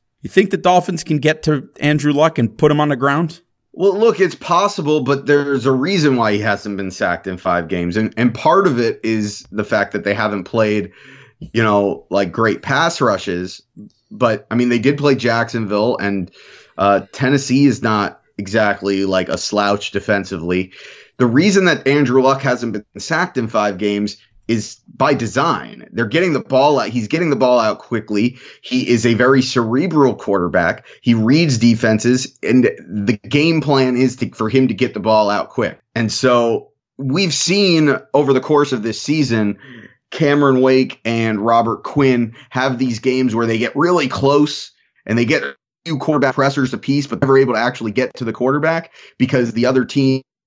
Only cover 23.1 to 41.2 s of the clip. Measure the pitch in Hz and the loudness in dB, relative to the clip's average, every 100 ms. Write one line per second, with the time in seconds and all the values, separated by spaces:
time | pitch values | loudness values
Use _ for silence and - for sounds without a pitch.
23.1 | 165 185 127 110 113 104 92 104 104 104 | -4 -2 -4 -4 -2 -2 -2 -2 -2 -4
24.1 | - _ _ - 113 - - _ - 143 | -8 _ _ -4 -4 -4 -14 _ -2 0
25.1 | - 113 131 165 98 58 60 - 104 110 | 0 -2 -2 -2 -2 -6 -18 -10 -6 -2
26.1 | 160 185 131 - 131 147 135 104 120 104 | 0 0 -2 0 2 4 2 -2 -4 -2
27.1 | 160 165 123 127 123 110 92 - 113 - | -2 0 0 2 4 2 -2 -6 -6 -4
28.1 | 104 120 - - - - 127 - 120 120 | -2 -2 -4 -20 -18 -6 -4 0 2 2
29.1 | 104 127 135 131 127 113 127 180 156 127 | 2 4 4 2 0 0 0 0 2 2
30.1 | 101 - 98 87 90 85 - - - 123 | 2 -2 -2 0 0 0 -2 -10 -6 0
31.1 | 113 110 156 160 113 117 113 113 110 120 | 2 4 4 2 2 2 2 2 2 2
32.1 | 127 - - 92 127 110 - - 104 101 | 0 -2 -8 0 2 2 -2 -10 -6 -2
33.1 | 107 117 147 160 160 143 135 131 123 127 | -4 -2 0 2 0 0 0 2 2 0
34.1 | 123 98 - 110 135 131 98 120 107 107 | -2 -8 -4 0 2 2 0 -4 -2 2
35.1 | 107 104 101 - - 95 - _ 117 110 | 2 2 -2 -4 -4 -6 -6 _ -4 -4
36.1 | - 127 123 117 107 - _ _ - 135 | 0 2 4 2 -2 -6 _ _ -10 -4
37.1 | 165 185 - - 202 190 160 151 - - | 0 0 -2 0 2 4 4 2 0 0
38.1 | 143 139 131 131 147 143 120 113 107 - | 0 2 2 2 0 2 -2 -4 -6 -4
39.1 | 156 123 110 104 101 131 117 - _ - | -2 0 0 -2 -4 -12 -20 -20 _ -12
40.1 | - 143 143 143 127 131 131 131 - 110 | -2 2 4 4 4 4 4 2 -4 -4
41.1 | 117 | -2